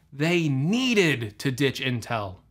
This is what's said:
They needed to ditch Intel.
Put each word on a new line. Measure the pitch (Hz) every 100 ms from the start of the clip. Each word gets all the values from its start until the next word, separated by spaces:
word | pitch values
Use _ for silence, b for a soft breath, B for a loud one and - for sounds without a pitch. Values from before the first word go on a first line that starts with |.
| B
They | 135 156 175 156
needed | 131 147 233 254 220 170 123 110 -
to | 143
ditch | 123 135 123
Intel. | 131 120 - 117 101 92 _